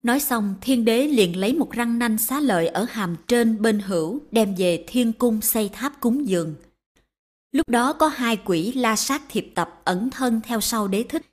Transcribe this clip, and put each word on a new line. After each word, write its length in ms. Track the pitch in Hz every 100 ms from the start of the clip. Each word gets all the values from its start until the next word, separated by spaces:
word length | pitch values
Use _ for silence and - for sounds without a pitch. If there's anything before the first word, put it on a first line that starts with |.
Nói 180 | 240 262
xong, 340 | - 233 208 190
thiên 240 | 240 254
đế 220 | 226 226 294
liền 340 | 262 185 180
lấy 140 | 196
một 180 | 311 240
răng 260 | 226 240 233
nanh 200 | 240 220
xá 220 | - 269
lợi 280 | 277 269 165
ở 160 | -
hàm 320 | 233 226 185 165 -
trên 360 | 240 226 220
bên 160 | 220 214
hữu, 420 | 190 180 160 262 -
đem 240 | 226 208
về 300 | 185 180 170 -
thiên 260 | 254 226
cung 280 | 226 247 220
xây 280 | - 226 202
tháp 320 | - 269 -
cúng 280 | 240 262 269
dường. 260 | 180 160 147 _ _ _ _ _ _ _ _ _
Lúc 160 | 269 -
đó 240 | 233 254
có 160 | 311 311
hai 280 | - 240 226
quỷ 280 | - 170 190
La 240 | 254 233 214
Sát 260 | - 285 -
Thiệp 240 | 220 -
Tập 260 | - 170 -
ẩn 260 | - 180 240
thân 300 | 254 262 226
theo 160 | - 226
sau 280 | - 233 202
Đế 140 | 196
Thích 200 | 240 320 -